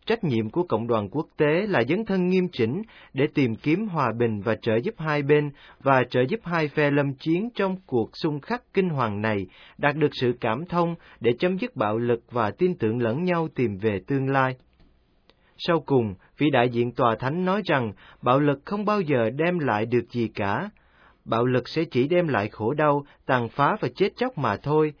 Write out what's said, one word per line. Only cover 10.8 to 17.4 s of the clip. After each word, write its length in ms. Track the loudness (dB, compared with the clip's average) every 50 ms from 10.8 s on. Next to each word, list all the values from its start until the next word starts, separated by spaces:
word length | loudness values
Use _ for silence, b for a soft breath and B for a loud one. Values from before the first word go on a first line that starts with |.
| 0 0 -2 b b b b b
để 120 | 0 0 0 2
chấm 180 | 0 0 0 0
dứt 180 | -4 -6 -4
bạo 220 | -2 -2 0 0 0
lực 260 | 0 0 0 0 _ -6
và 200 | -2 -2 -2 -2
tin 260 | 0 0 0 0 0 0
tưởng 240 | 0 0 0 0
lẫn 220 | 0 0 -2 -2 0
nhau 240 | 0 0 0 -2 -4 -2
tìm 220 | -2 -2 -2 -2 -2
về 240 | -2 -2 -2 -2 -4 -2
tương 220 | -2 -2 0 0
lai. 260 | 2 2 2 0 -2 -6 _ _ _ _ -20 _ _ _ _ _ _ _ _ _ b b b b b b
Sau 220 | -2 0 0 0
cùng, 360 | 2 2 2 2 2 2 -4 b b b b 0
vị 120 | 0 2
đại 200 | 4 4 2 2
diện 220 | 2 0 -2 -2
tòa 240 | 0 2 2 2 2
thánh 300 | 0 -2 -4 -2 -2